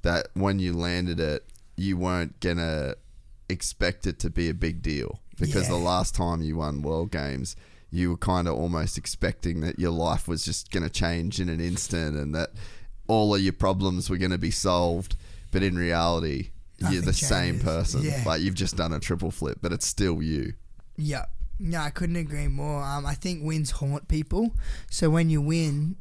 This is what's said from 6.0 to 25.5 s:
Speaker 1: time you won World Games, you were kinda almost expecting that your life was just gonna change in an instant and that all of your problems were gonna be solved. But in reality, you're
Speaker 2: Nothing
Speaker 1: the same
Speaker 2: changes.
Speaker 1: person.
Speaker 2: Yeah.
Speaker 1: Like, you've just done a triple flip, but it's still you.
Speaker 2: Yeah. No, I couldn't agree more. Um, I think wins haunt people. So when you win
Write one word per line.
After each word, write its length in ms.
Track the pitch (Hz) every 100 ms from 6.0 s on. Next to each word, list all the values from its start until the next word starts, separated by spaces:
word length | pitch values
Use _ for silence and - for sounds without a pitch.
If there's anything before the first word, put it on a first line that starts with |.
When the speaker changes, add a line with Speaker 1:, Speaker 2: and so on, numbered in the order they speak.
| 90 -
Speaker 1:
time 260 | 87 85
you 120 | 78 80
won 240 | 76 71
World 280 | 73 80 85
Games, 440 | 85 71 65 65 - - - -
you 180 | 85 90
were 80 | 85
kinda 340 | - 90 87
almost 460 | 64 85 85 90 -
expecting 640 | - - 85 - 87 82
that 180 | 78 -
your 120 | 87
life 360 | 82 82 78 -
was 160 | 82
just 280 | - 78 -
gonna 180 | 95 78
change 500 | - 85 85 85 101
in 80 | 90
an 100 | 82
instant 540 | 85 87 - 87 78 73
and 160 | 71 78
that 160 | 85 - - - - - -
all 280 | 110 107 101
of 60 |
your 120 | 95
problems 560 | 87 95 95 98 90 -
were 80 | 92
gonna 200 | 92 90
be 140 | 85
solved. 640 | - 98 90 87 85 95 - - - -
But 100 | 95
in 160 | 98 87
reality, 720 | 87 85 85 85 82 67 - - - -
you're 100 | -
Speaker 2:
Nothing 120 | 90 87
Speaker 1:
the 80 |
same 320 | 92 - 92 87
Speaker 2:
changes. 100 | 85
Speaker 1:
person. 400 | - 80 - 127
Speaker 2:
Yeah. 200 | 151 139 110
Speaker 1:
Like, 160 | 80
you've 140 | 92 92
just 200 | 95 90
done 160 | 80
a 80 | 76
triple 320 | - 87 87
flip, 280 | - 73 -
but 100 | 87
it's 140 | 85 -
still 360 | - 98 80
you. 340 | 78 76 57 - - - - -
Speaker 2:
Yeah. 280 | 151 135 - - - -
No, 220 | 175 170
I 100 | 151
couldn't 280 | - 175 170
agree 320 | 156 147 143
more. 340 | 139 147 147
Um, 220 | 139 143 143
I 80 |
think 280 | 143 180 175
wins 300 | 151 160 147
haunt 380 | - 139 143 -
people. 440 | 156 156 185 226 - - - -
So 180 | - 165
when 200 | 160 165
you 100 | 156
win 540 | 147